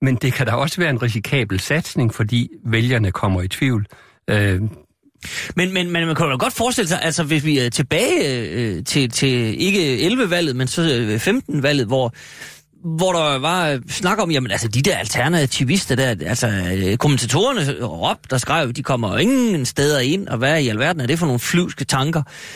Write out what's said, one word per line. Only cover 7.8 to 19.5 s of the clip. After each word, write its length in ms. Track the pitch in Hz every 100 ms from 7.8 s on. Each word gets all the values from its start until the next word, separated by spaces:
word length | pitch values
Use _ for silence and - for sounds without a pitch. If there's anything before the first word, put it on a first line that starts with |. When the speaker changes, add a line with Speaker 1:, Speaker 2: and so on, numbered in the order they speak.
| 127 156 254 359 160 127 101
Speaker 2:
øh, 340 | 95 117 87
til, 260 | 110 151 127
til 500 | - 135 123 113 -
ikke 400 | 185 202 156 120
elleve-valget, 540 | 160 254 208 175 165 123
men 120 | 127
så, 280 | - 165 123
øh, 200 | 110 110
femten-valget, 680 | 180 247 - 147 135 147 107
hvor, 280 | 131 120 - - - - - _ _ 170 160
hvor 160 | 185
der 260 | 175 156 135
var, 300 | 143 180 165
øh, 120 | 135 113
snak 300 | - 185 208
om, 120 | 180
jamen, 200 | 147 123
altså, 180 | 98 113
de 140 | 113
der 140 | 139 131
alternativister 1000 | 101 - 131 170 135 - 127 185 - 127
der, 120 | 131 107 80
altså, 220 | 120 117
øh, 480 | 98 90 95 95 104
kommentatorerne 880 | 151 135 120 143 233 254 143 98
råbte 480 | 117 82 113 214 -
og 60 | 131
skrev, 320 | - 156 135
"De 100 | 123
kommer 280 | - 127 110
jo 40 | 98
ingen 500 | 190 262 240